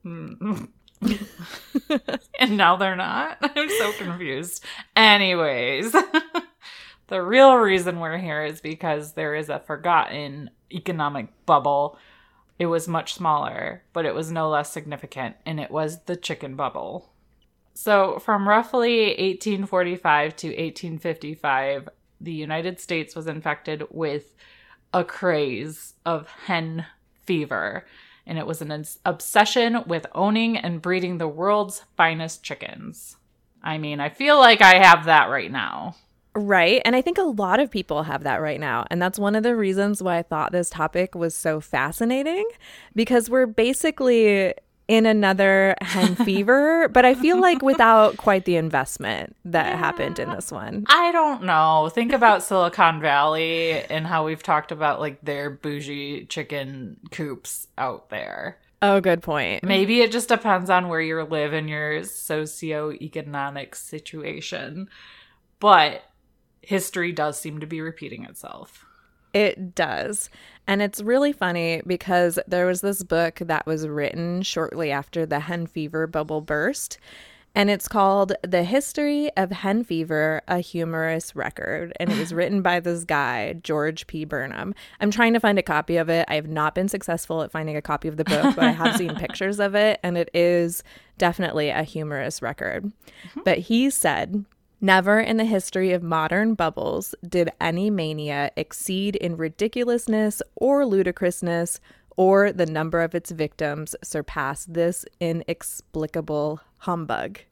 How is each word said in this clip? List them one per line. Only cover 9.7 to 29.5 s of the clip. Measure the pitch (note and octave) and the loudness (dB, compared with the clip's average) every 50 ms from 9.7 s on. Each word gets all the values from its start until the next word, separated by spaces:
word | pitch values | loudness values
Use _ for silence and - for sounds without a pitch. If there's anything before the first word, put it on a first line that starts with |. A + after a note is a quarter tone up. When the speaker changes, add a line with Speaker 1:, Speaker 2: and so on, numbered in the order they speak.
| D#3 C#3+ D#3+ F3 E3+ D#3 - - - D3 D3 C#3 C#3 D3 D3 - _ _ _ _ | -10 -4 0 4 4 4 4 2 -6 -10 -10 -12 -12 -14 -16 -16 _ _ _ _
Speaker 1:
economic | - F3+ - - F3 D#3+ D3+ D3 D3 C#3 A2 - _ _ _ | -12 -10 -6 -6 -4 -2 -4 -4 -4 -6 -10 -12 _ _ _
bubble. | - D#3+ C#3+ B2+ C#3+ C#3+ C#3+ C#3+ D3 D3 _ _ _ _ _ _ _ _ _ _ _ _ _ | 4 4 4 4 2 0 0 0 -2 -6 _ _ _ _ _ _ _ _ _ _ _ _ _
It | F3 | -2
was | E3+ E3 E3 D#3+ | 0 0 -2 -2
much | E3+ E3 E3 - - - | -2 -4 -4 -4 -6 -10
smaller, | - F3+ D#3+ D3+ D3 C#3+ - - - - - - F#3 _ _ _ | -4 0 0 0 0 0 -4 -6 -6 -8 -8 -8 -12 _ _ _
but | E3+ E3 | -4 -4
it | D3 - | -2 -4
was | C#3+ D#3+ D#3+ | -4 -6 -6
no | E3 E3 D#3+ D#3 | -4 -4 -2 0
less | D3+ D3 D3 - | 0 -2 -2 -4
significant, | - D#3+ D3 D3+ D3 C#3 - - - C#3 B2+ A2+ A2+ _ _ | -10 -12 -12 -12 -14 -14 -14 -14 -10 -10 -10 -10 -10 _ _
and | D#3+ D#3+ D3+ | -8 -8 -8
it | C#3+ - | -8 -6
was | - D3+ D#3 D#3 E3 E3 _ | -6 -4 -4 -4 -8 -10 _
the | - F3+ | -10 -10
chicken | F3 - - E3 - - C#3 C3 | -8 -6 -10 -10 -8 -10 -14 -8
bubble. | C3+ C#3+ B2+ - - B1+ F2 - F3+ - _ _ _ _ _ _ _ _ _ _ _ _ _ _ | -6 -8 -6 -6 -8 -10 -10 -12 -14 -16 _ _ _ _ _ _ _ _ _ _ _ _ _ _
So | - - A3 G#3 G3 F#3+ F#3+ - - | -8 0 2 4 4 4 2 -2 -6
from | - - G#3+ G3+ G3 | -2 -2 0 0 2
roughly | G3+ G#3 A3 A#3+ - - B3+ A#3 A#3+ A#3+ A3+ G#3+ G#3 - | 4 2 2 2 0 0 0 2 2 2 2 2 2 0
eighteen | - F3+ F#3+ F3+ F#3 - G#3+ G3+ G3 G3 | 0 0 -2 -2 -2 -2 -4 -2 -2 -4
forty-five | G3 - F#3 F3+ F3 F3+ F3+ - E3+ D3 D3 D3 D#3 D#3 | -2 0 0 0 0 -4 -2 2 2 2 4 2 -2 -4
to | - - D#3+ - | -8 -10 -10 -6
eighteen | - E3 D#3+ D#3 - - E3+ D#3+ | -6 -6 -6 -8 -10 -10 -10 -10
fifty-five, | D#3+ - F3 D#3 D#3+ - D3 D#3 D#3 - C#3+ C3+ C3 C3+ C#3 C#3 C3+ - - _ _ _ _ _ _ | -6 -6 -6 -6 -6 -8 -12 -12 -6 -2 0 0 0 0 -2 -4 -4 -8 -14 _ _ _ _ _ _
the | - E3 E3 | -12 -10 -10
United | D#3 D3+ D3+ D#3 D#3+ E3 F#3 F3+ F3 | -8 -6 -6 -6 -6 -6 -6 -8 -10
States | - - F3+ D#3+ D3+ D#3 - | -8 -6 -4 -4 -4 -6 -10
was | E3 D#3 | -10 -10
infected | D#3+ D3+ D#3 D3+ D#3+ D3 - _ - D#3 D3+ D3+ - | -8 -10 -6 -4 -4 -6 -4 _ -10 -8 -8 -10 -12
with | - D#3+ E3 D3+ C#3 D3 C#3+ _ _ _ - - _ _ _ _ - _ _ _ - | -8 -6 -4 -4 -4 -6 -8 _ _ _ -20 -20 _ _ _ _ -20 _ _ _ -2
a | F3+ E3 | -2 -2
craze | - - - - F3+ E3 D3+ D3 C3+ B2 G2+ C3+ D#3 D3+ - - - _ _ _ | -2 -6 -2 0 0 2 2 0 -2 -4 -6 -8 -10 -12 -14 -18 -20 _ _ _
of | E3+ E3 D#3 D3 - - - - | -4 -4 -4 -6 -12 -20 -18 -6
hen | - F#3 E3 E3 D#3+ D#3+ E3 D#3+ - _ _ _ _ _ _ _ | -4 -4 -4 -2 -4 -8 -8 -10 -12 _ _ _ _ _ _ _
fever. | - F#3 D#3+ D3 D3 B2+ G2+ D#2+ G2+ G2+ - - _ - - - _ _ _ _ | -2 -2 -2 -2 -2 -4 -4 -4 -4 -6 -8 -12 _ -20 -20 -20 _ _ _ _
And | - D#3+ D#3+ | -10 -8 -8
it | D3+ | -6
was | - D#3+ D#3+ E3 | -6 -8 -8 -8
an | D3+ | -10
ins-, | D3+ D3+ D3+ - - _ _ | -10 -10 -10 -14 -16 _ _
obsession | F#3+ E3+ D#3 - - - G#3+ G#3+ G#3+ | -4 -4 -4 -8 2 4 4 4 4